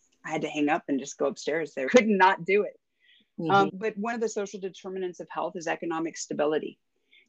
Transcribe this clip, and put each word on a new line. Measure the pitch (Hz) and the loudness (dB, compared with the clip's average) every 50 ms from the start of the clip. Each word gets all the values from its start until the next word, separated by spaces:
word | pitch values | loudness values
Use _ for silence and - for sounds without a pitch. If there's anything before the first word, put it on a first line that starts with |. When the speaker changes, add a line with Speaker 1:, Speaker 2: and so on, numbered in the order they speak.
| _ _ _ _ - | _ _ _ _ -10
Speaker 1:
I | 160 | -6
had | 156 156 | -4 -4
to | 160 151 | -4 -4
hang | - 151 147 147 | -2 0 2 2
up | 156 175 - - | 2 0 0 -2
and | 143 131 | -4 -4
just | 135 - - - | -4 -6 -4 -2
go | 139 | -2
upstairs | 139 113 - - 139 147 165 156 151 - | -2 -2 -2 -4 -2 -2 -2 -2 -4 -6
there. | 139 131 131 | -6 -2 6
Could | - 254 208 226 | 6 6 6 6
not | 208 190 185 190 196 - 170 | 4 6 6 6 4 2 0
do | 190 190 208 | 2 2 2
it. | 190 - - _ _ _ _ _ _ _ _ _ _ _ _ - | 2 0 -6 _ _ _ _ _ _ _ _ _ _ _ _ -6
Speaker 2:
Mm-hmm. | 165 160 | 0 4
Speaker 1:
Um, | 196 202 196 - | 4 4 4 4
but | 190 185 220 220 - | 0 -4 -4 -4 -4
one | 196 208 233 240 | -2 -4 -4 -2
of | 226 | -2
the | 226 214 | -2 -2
social | - 214 202 190 - 190 | -2 -4 -6 -6 -6 -8
determinants | 185 190 170 - - 190 185 190 185 180 170 - | -10 -10 -10 -10 -12 -10 -6 -4 -6 -6 -6 -8
of | 170 - | -12 -8
health | - 156 160 170 - | -6 -4 -4 -4 -4
is | 180 156 | -6 -4
economic | 165 160 - 175 170 165 165 165 156 - | -4 -4 -4 -4 -4 -4 -2 -4 -4 -6
stability. | - - - - - 147 147 156 147 - - - _ _ _ _ _ _ _ _ - _ | -8 -8 -6 -2 0 0 2 2 0 -2 -4 -12 _ _ _ _ _ _ _ _ -20 _